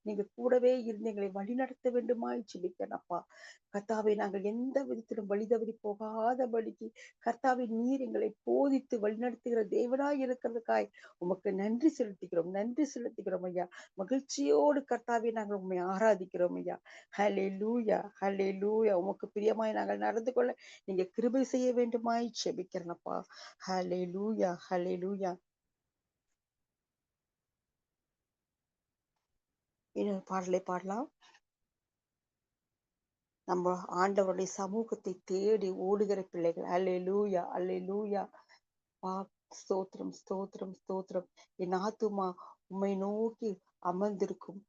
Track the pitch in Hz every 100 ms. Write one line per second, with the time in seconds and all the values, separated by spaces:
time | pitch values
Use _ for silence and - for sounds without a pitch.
0 | 214 202 202 - 240 247 247 254 226 208
1 | 220 202 196 190 202 247 262 262 254 247
2 | 226 233 240 240 214 - 185 - 196 -
3 | _ 170 - - - - _ 202 202 220
4 | 214 208 202 196 202 233 262 277 254 226
5 | 226 226 202 202 214 226 226 226 214 208
6 | 220 220 226 247 247 226 220 202 226 -
7 | - _ 233 240 262 254 240 226 240 269
8 | 247 220 214 208 - 247 277 269 269 240
9 | 208 220 247 233 240 233 202 - 247 262
10 | 277 294 254 254 233 233 226 220 208 -
11 | - _ 180 190 208 190 208 233 311 302
12 | 220 190 180 175 170 190 226 247 285 247
13 | 240 226 190 180 180 180 175 - - -
14 | 190 269 269 - 285 294 294 285 - 240
15 | - 233 233 226 202 202 185 180 180 190
16 | 220 196 185 180 180 180 175 170 - -
17 | - - 208 196 196 190 214 240 214 185
18 | 202 - 196 196 196 196 202 220 220 185
19 | 190 196 202 214 214 214 220 208 196 202
20 | 214 214 226 247 247 - - - - 185
21 | 185 - 233 262 262 254 254 240 240 233
22 | 233 233 233 - 180 160 180 185 170 170
23 | - 180 - - - - - 185 180 180
24 | 180 180 208 214 190 175 - 180 180 185
25 | 185 202 190 180 _ _ _ _ _ _
26 | _ _ _ _ _ _ _ _ _ _
27 | _ _ _ _ _ _ _ _ _ _
28 | _ _ _ _ _ _ _ _ _ _
29 | _ _ _ _ _ _ _ _ _ -
30 | 202 190 - 190 180 185 185 180 190 208
31 | 302 _ - _ _ _ _ _ _ _
32 | _ _ _ _ _ _ _ _ _ _
33 | _ _ _ _ - 180 180 180 185 175
34 | 196 202 190 180 190 - 190 214 226 214
35 | 202 185 - 190 202 220 190 190 185 202
36 | 202 196 190 180 170 170 185 180 190 180
37 | 180 202 208 180 175 185 185 185 180 202
38 | 214 202 - - _ - _ _ _ _
39 | 185 190 190 _ _ - - 190 190 196
40 | 190 180 - 190 196 - 190 185 - 190
41 | 190 208 - _ - - 180 180 208 214
42 | 220 202 190 180 - - _ 185 196 196
43 | 196 208 226 220 220 185 _ _ 180 180
44 | 208 196 190 180 - 196